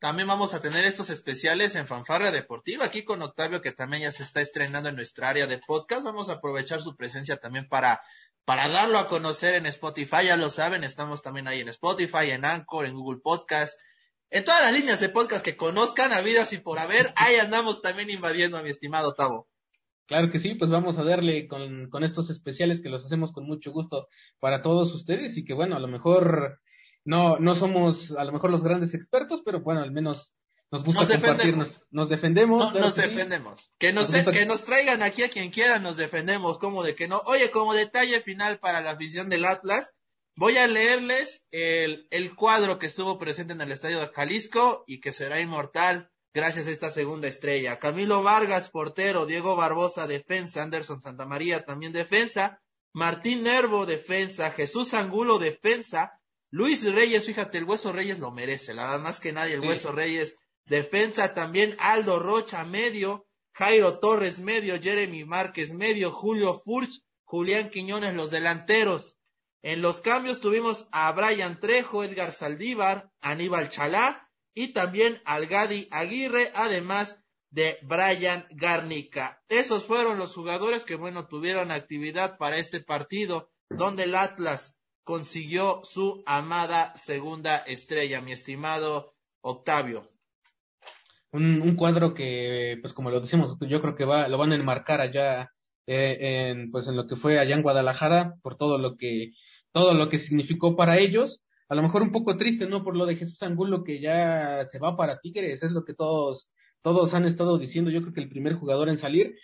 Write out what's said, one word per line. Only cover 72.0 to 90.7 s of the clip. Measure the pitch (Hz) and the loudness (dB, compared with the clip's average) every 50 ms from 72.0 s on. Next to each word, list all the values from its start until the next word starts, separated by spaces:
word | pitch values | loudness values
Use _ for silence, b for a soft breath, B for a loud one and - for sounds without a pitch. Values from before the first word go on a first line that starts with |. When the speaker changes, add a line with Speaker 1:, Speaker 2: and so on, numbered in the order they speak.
| 202 | -4
Speaker 1:
Edgar | 196 196 190 180 170 156 | -4 -6 -6 -6 -6 -6
Saldívar, | - - 147 151 151 190 240 254 220 202 190 196 196 190 - _ _ | -8 -8 -8 -8 -6 -6 -6 -2 0 0 0 0 0 -4 -12 _ _
Aníbal | - 143 147 160 170 185 175 170 156 147 | -6 -4 -4 -4 -2 -2 -2 -2 -2 -4
Chalá | - - 196 196 170 202 240 269 285 - - _ _ _ _ _ _ | -4 -4 -2 0 2 2 2 2 0 -2 -10 _ _ _ _ _ _
y | 214 247 262 262 | -8 -8 -4 0
también | 214 185 180 180 202 220 233 226 226 - | 0 0 2 2 4 2 2 2 0 -4
al | - 147 151 156 | -4 -2 -2 -2
Gadi | 160 180 202 214 208 208 202 196 - | 0 0 0 0 0 -2 -4 -6 -6
Aguirre, | - 151 165 175 214 254 269 262 233 240 240 233 - | -6 -6 -4 -4 -4 -4 -4 0 0 2 0 0 0
además | 196 220 226 202 180 170 180 190 202 208 208 - - _ _ _ _ _ _ | -2 -2 0 0 -2 -2 0 0 0 0 -2 -6 -12 _ _ _ _ _ _
de | 143 151 156 156 160 - - | -2 0 0 0 0 -4 -6
Brian | 135 160 170 185 196 190 180 180 180 175 175 175 - | -4 0 2 2 2 2 2 0 -2 -2 -2 -6 -12
Garnica. | - 147 156 175 170 165 165 160 165 151 139 - - 147 131 131 - - _ - | -8 -2 0 0 0 0 0 -4 -6 -8 -8 -8 -8 -8 -8 -8 -8 -12 _ 0
Esos | 220 240 254 247 233 208 - | 2 2 2 2 0 -2 -2
fueron | - 226 240 240 226 220 196 | 0 0 0 2 0 0 -2
los | 185 170 - | -4 -6 -8
jugadores | 180 165 170 175 180 202 220 233 233 233 | -10 -8 -6 -4 -2 -2 -2 -2 -2 -4
que, | - 175 | -6 -10
bueno, | 156 165 180 180 180 165 | -8 -8 -10 -10 -10 -12
tuvieron | - - 147 156 175 185 190 180 175 | -12 -10 -6 -4 -2 -2 -2 -2 -2
actividad | 160 147 143 - 156 147 147 156 156 175 190 190 190 - | -4 -6 -6 -8 -8 -8 -8 -6 -2 -2 -2 -2 -2 -4
para | 156 143 151 160 | -4 -2 -2 -2
este | 165 165 - 175 | -4 -4 -8 -10
partido, | 151 - 151 143 139 - - 202 214 196 175 160 165 - _ _ _ - | -6 -6 -6 -6 -4 -6 -6 -4 -4 -2 -4 -6 -6 -10 _ _ _ -12
donde | - 151 170 196 196 190 185 | -6 -2 -2 -2 -2 -2 -2
el | 175 180 | 0 0
Atlas | 185 196 190 - - 175 160 143 135 - - - _ _ _ _ _ _ | 0 0 0 -2 -4 -4 -4 -4 -4 -6 -12 -20 _ _ _ _ _ _
consiguió | - 165 165 156 - - 165 160 147 165 180 190 196 185 190 190 | -8 -8 -6 -6 -8 -10 -10 -6 -4 -2 0 0 0 0 -2 -6
su | - - 185 190 196 202 - - | -10 -6 -4 -4 -4 -4 -6 -4
amada | - 143 143 147 160 170 175 175 170 170 165 160 - - | -2 -2 -2 -2 -2 -2 -2 0 0 2 2 0 0 -2
segunda | - - - 147 139 139 156 160 160 156 156 156 147 | -8 -8 -6 -6 -6 -6 -8 -10 -6 -2 0 0 0
estrella, | - 135 127 123 - - 156 151 147 139 135 131 | -2 -4 -8 -10 -8 -4 -2 -2 0 -2 -2 -6
mi | 127 127 127 | -8 -10 -12
estimado | 123 - - 135 135 147 156 160 160 156 156 151 147 143 - _ _ _ _ _ _ | -12 -12 -12 -10 -8 -4 -4 -2 -2 -2 -2 -2 -4 -6 -10 _ _ _ _ _ _
Octavio. | - 123 127 127 - - 156 147 139 123 117 110 104 _ _ _ _ _ _ _ _ _ _ _ _ _ | -10 -8 -8 -6 -2 0 0 0 0 -2 -6 -10 -12 _ _ _ _ _ _ _ _ _ _ _ _ _